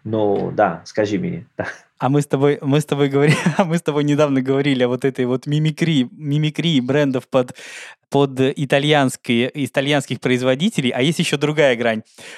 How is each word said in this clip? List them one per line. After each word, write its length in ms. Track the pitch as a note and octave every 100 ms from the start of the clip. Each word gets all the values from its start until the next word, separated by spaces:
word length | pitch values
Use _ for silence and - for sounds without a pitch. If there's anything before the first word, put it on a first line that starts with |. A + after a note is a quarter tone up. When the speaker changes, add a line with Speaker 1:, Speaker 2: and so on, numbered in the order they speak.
Speaker 1:
Но 480 | A2 A2 G#2 G2+ F#2
да, 280 | G#2 G2+ E2
скажи 340 | - - G#2 G2+
мне. 280 | F2+ E2+ - -
<laughs> 0 | G2 - _ -
Speaker 2:
А 80 | C3
мы 120 | C#3+
с 40 | C#3+
тобой, 300 | C3+ C#3+ D3
мы 180 | D3 D3
с 40 |
тобой 240 | D3+ C#3+ C#3+
говори-, 260 | C#3 D3 D3 F3
<laughs> 100 | D3
а 80 |
мы 120 | F3+ E3+
с 60 |
тобой 220 | - D3
недавно 360 | D3 C#3+ D3 C3+
говорили 440 | C3 C3+ C#3+ B2+
о 40 | B2
вот 160 | B2+
этой 200 | C3+ B2
вот 240 | B2 B2 D3
мимикрии, 600 | D3+ D#3 D3 E3 D3 B2
мимикрии 680 | - D3+ D3 D#3 D3 D#3+ C#3+
брендов 480 | B2 C#3+ C#3+ B2+ -
под, 300 | C3 B2 - - - - - _
под 300 | C#3 C#3 C3 C3 - C3+ C#3+
итальянские, 720 | D3 D3+ C3 - - A#2 B2
итальянских 680 | D3+ B2+ - C#3 D3 - B2
производителей. 680 | B2+ B2 C3 C3 G3+ - B2+
А 120 | B2
есть 160 | C#3 E3+
ещё 180 | E3+ C#3+
другая 380 | D3 D#3 C#3+ A#2
грань. 260 | A#2 A2 - - -